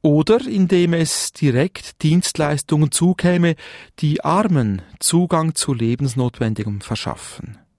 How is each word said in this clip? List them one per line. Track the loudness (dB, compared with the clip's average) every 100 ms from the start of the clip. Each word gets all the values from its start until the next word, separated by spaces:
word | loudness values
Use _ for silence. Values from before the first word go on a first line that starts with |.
Oder | 4 2 4 2 2
indem | 0 2 4 2
es | 2 0 -2 -6
direkt | -2 0 2 0 -4 -20 -2
Dienstleistungen | 2 2 0 -2 -2 -2 0 2 2
zukäme, | 2 0 2 2 2 2 0 -8 -20 -20 -4
die | -2 0
Armen | 0 0 2 2 0 -2 -8 -6
Zugang | -2 0 2 0 0 -4
zu | -4
Lebensnotwendigem | -2 -2 0 -2 -2 -2 -2 -4 -2 -6 -8
verschaffen. | -8 -8 -6 -10 -14 -16 -16 -18 _